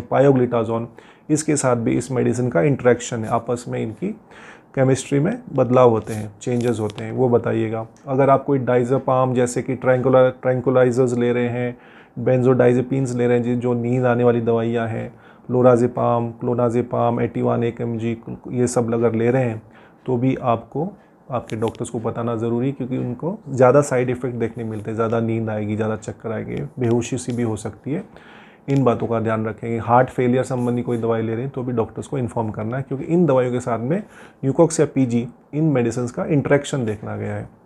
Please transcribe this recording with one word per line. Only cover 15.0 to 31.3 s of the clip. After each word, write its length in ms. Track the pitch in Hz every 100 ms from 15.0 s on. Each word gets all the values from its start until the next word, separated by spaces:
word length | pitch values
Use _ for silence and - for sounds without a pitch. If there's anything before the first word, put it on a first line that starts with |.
| 117 - - - -
lorazepam, 840 | 123 123 120 123 123 120 120 117 117
clonazepam, 800 | 123 120 120 120 120 120 120 120
एटी 200 | 117 123
वन 220 | 123 117
एक 160 | 117 117
एम 180 | 120 113
जी, 180 | 113 113 - 123 -
ये 160 | 127 123
सब 280 | - 113
अगर 200 | 117 117
ले 160 | 110 120
रहे 140 | 131
हैं 180 | 123 110 - - - _ -
तो 100 | 123
भी 180 | 131 131
आपको 540 | 127 113 - 139 180 - _ _ -
आपके 260 | 120 - 113
डॉक्टर्स 340 | 110 - 120
को 80 | 123
बताना 340 | 117 113 117 113
ज़रूरी 300 | 117 117 135
है, 60 |
क्योंकि 260 | 135 131 131
उनको 400 | 123 117 156 220 139
ज़्यादा 320 | 131 127 139
साइड 280 | 143 127 123
इफ़ेक्ट 260 | 123 131 117
देखने 280 | 113 -
मिलते 260 | 113 110 110
हैं, 60 | 110
ज़्यादा 240 | 113 117
नींद 300 | 113 113 110
आएगी, 260 | 107 104 107
ज़्यादा 200 | 110 107
चक्कर 360 | 110 110 113
आएंगे, 340 | 110 113 123 143 -
बेहोशी 400 | 120 120 117 123
सी 140 | -
भी 100 | 117
हो 140 | 117 107
सकती 360 | 110 - 123
है। 120 | 165 - - - - - - -
इन 140 | 139
बातों 220 | 123 110 113
का 120 | 113
ध्यान 260 | 110 110 110
रखेंगे। 320 | 107 117 117
हार्ट 300 | 107 120 131
फेलियर 360 | - 123 127
संबंधी 380 | 127 127 123 120
कोई 160 | 120 120
दवाई 240 | 113 113
ले 120 | 110